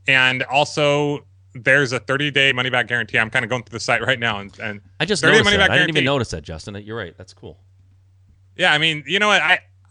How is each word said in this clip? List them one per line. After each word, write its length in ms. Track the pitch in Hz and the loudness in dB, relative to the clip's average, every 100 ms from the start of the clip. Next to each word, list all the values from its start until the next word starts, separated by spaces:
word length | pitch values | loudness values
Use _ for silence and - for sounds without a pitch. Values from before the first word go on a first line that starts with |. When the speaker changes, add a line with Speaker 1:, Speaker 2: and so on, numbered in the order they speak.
| - | 0
Speaker 1:
and 360 | 131 127 127 | 2 2 0
also, 840 | 127 139 147 156 147 147 147 143 - _ _ | -2 0 0 0 0 0 -2 -6 -10 _ _
there's 380 | 131 131 139 131 | -4 2 2 2
a 60 | 123 | -2
thirty-day 540 | - 135 147 139 135 | -4 -2 0 2 2
money-back 340 | 123 127 123 117 | 2 0 -2 -2
guarantee. 320 | 120 113 120 | -4 -2 -2
I'm 100 | 110 | 0
kinda 160 | 127 110 | -2 -2
going 160 | 123 | -4
through 120 | - 117 | -6 -8
the 40 | |
site 200 | - 117 | -2 0
right 160 | 117 123 | 0 0
now, 200 | 117 101 | -2 -4
and, 180 | 98 - | -8 -12
and 200 | 113 101 - - | -12 -12 -16 -8
Speaker 2:
I 40 | |
just 160 | 170 202 | -4 0
Speaker 1:
thirty-day 160 | 160 214 | 4 4
Speaker 2:
noticed 120 | 202 | 4
that. 80 | 202 | 2
Speaker 1:
money-back 120 | 190 | 2
Speaker 2:
I 40 | |
didn't 160 | 180 175 | 2 2
even 40 | 156 | 0
Speaker 1:
guarantee. 20 | 127 | 0
Speaker 2:
notice 240 | 143 110 | 0 -2
that, 120 | 80 | -8
Justin. 300 | 78 80 107 101 | -10 -14 -12 -14
You're 200 | 104 113 | -12 -10
right. 180 | 87 95 | -12 -14
That's 160 | 95 | -20
cool. 240 | - 104 - _ _ _ _ _ _ _ _ _ - | -20 -20 -20 _ _ _ _ _ _ _ _ _ 0
Speaker 1:
Yeah, 160 | 175 | 2
I 60 | 151 | 4
mean, 260 | 160 151 139 | 2 -2 -4
you 120 | 196 | 0
know 100 | 214 | 2
what? 140 | 185 | 2
I, 180 | 156 180 - _ _ | 2 0 -2 _ _